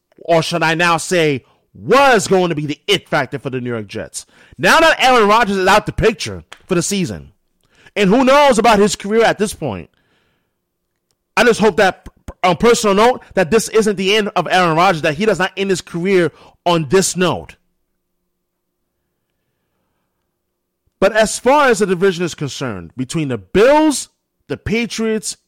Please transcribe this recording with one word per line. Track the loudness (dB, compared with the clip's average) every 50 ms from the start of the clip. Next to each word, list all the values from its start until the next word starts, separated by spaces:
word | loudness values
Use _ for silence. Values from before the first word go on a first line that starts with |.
| _ _ _
Or | -10 -4 -2 0 0
should | 0 -2 -4 -2 -2
I | -2 0
now | 0 0 0 0
say, | -2 -2 -2 0 0 0 0 -2 -4 -8 _ _ _ _ _ -20
was | -10 -2 2 2 4 4 4 4 2 2
going | 2 0 0 0 0
to | -4
be | -6 -6
the | -8 -8 -6 _
it | -2 -2 -2 -4
factor | -4 -4 -4 -4 -4 -8
for | -10 -8 -8
the | -8 -8
New | -8 -8
York | -8 -8 -10
Jets. | -10 -12 -12 -12 -12 -14 -16 -18 _ _ _ _ _ _
Now | -2 0 2 4 4
that | 4 4 2 2
Aaron | 2 2 4 4 4 4
Rodgers | 2 2 2 0 -2
is | 0 2
out | 2 2 2 0
the | -2
picture | -4 -2 0 0 -2 -2 -6 -12 -12 -12 -16 _ -20 -14 _
for | -4 -2
the | -2
season, | -2 -2 -2 -4 -4 -4 -6 -10 -14 -20 _ _ _ _ _ _ _ _ _ _ _ _ -4
and | -2 0 2
who | 2 2 4
knows | 4 4 6 4 4 4
about | 4 4 4 4 4
his | 2 0 0
career | -4 -6 -2 0 2 2
at | 2 0
this | 0 -4 -6 -6
point, | -8 -8 -8 -8 -10 -12 -16 _ _ _ _ _ _ _ _ _ _ _ _ _ _ _ _ _ _ _ _ _ _ _ _ _ _ _ _ -2
I | 0 2
just | 2 2 2
hope | 0 0 2
that, | 2 0 0 -2 -4 -12 -20 -20 _ _ -20 -8 _ -2
on | -2 0
personal | 2 2 2 2 2 2 0 2
note, | 2 2 2 0 -2 -8 -6 -4
that | -4 0 0
this | 0 0 0 0
isn't | 0 0 0 0 0
the | -2 0 0 0
end | 0 0 -2 -4
of | -4 -2
Aaron | 0 0 0 2 2 2
Rodgers, | 2 2 2 0 0 -2
that | -4 -2
he | -2 0
does | 0 0
not | 0 -2 -4 -4
end | -4 -4 -4
his | -4 -4
career | -6 -8 -8 -6 -2 0 2 2 0 0 -4 _ -20 -20 _ _ -4
on | -2 -2 -2 0 0
this | 0 0 0 0 -2
note. | -2 -2 -2 -4 -6 -10 -16 -20 _ _ _ _ _ _ _ _ _ _ _ _ _ _ _ _ _ _ _ _ _ _ _ _ _ _ _ _ _ _ _ _ _ _ _ _ _ _ _ _ _ _ _ _ _ _ _ _ _ _ _ _ _ _ _ _ _ _ _ _ _ _ _ _ _ _ _ _ -2
But | 0 2 2
as | 2 0 0 -2
far | -2 0 2 2 4 4
as | 2 2
the | 0 -2
division | -2 -2 0 0 0 0 -2 -6
is | -8 -8
concerned, | -8 -10 -10 -8 -8 -8 -8 -8 -10 -12 -12 -10
between | -10 -10 -6 -6 -6 -4
the | -4 -6
Bills, | -8 -6 _ 2 4 4 6 6 4 4 2 0 -2 -6 -14 _ _ _ _ _ _ _
the | -10 -10
Patriots, | -8 -6 -4 -4 -4 -4 -6 -6 -6 -4 -2 -4 -4 -6 -8 -12 -14 _